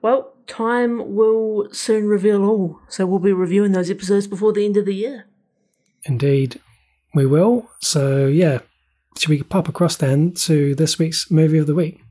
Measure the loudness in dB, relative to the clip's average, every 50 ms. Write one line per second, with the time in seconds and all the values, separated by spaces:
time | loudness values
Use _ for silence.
0 | 2 0 0 0 -2 -8 _ _ _ -20 -8 -6 -4 -2 0 0 0 -2 -2 -4
1 | -8 -6 0 2 2 2 2 2 0 -2 -2 -4 -6 -6 -8 -10 -2 -2 0 0
2 | 2 0 0 2 2 2 2 2 2 0 0 0 -2 -4 -6 -12 -20 _ -6 -4
3 | -2 0 0 0 2 0 2 2 0 0 2 2 2 2 2 0 0 -2 -6 -8
4 | -2 -2 0 0 0 -4 -6 -2 0 0 0 0 -2 0 0 0 0 -2 -4 -4
5 | -6 -8 -8 -12 -18 _ _ _ _ _ _ _ _ _ _ _ _ _ _ _
6 | -6 -6 -4 -2 0 2 2 2 0 -2 -6 -14 _ _ _ _ _ _ _ _
7 | _ _ _ 0 2 4 4 4 4 4 2 0 -2 -8 _ _ -6 -2 -2 0
8 | 0 2 2 2 2 2 4 4 4 2 2 -2 -6 _ _ _ _ _ _ _
9 | _ _ _ -6 -2 0 0 -2 -2 _ -2 -2 -2 -2 -2 0 -2 -2 0 -2
10 | 0 0 2 2 2 0 0 -4 -2 0 2 2 2 0 0 0 0 -2 0 -2
11 | -2 -2 -2 -6 -4 0 2 4 4 4 4 2 2 2 0 0 -2 -2 -6 _
12 | _ -20